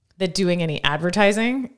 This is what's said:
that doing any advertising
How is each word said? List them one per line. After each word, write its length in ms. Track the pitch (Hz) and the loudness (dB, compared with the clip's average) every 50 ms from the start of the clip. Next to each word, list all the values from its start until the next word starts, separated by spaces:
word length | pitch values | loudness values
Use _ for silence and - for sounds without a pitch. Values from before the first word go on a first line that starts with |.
| _ _ _ | _ _ _
that 160 | - 190 185 - | -6 -6 -4 -2
doing 300 | - 196 175 175 175 165 | 0 0 0 0 0 0
any 200 | 160 147 - - | -2 -2 -2 0
advertising 840 | 143 147 156 165 180 180 208 208 202 202 214 226 240 254 269 254 - - | -2 0 0 -2 -2 2 4 4 4 4 2 0 -2 -2 -4 -6 -8 -12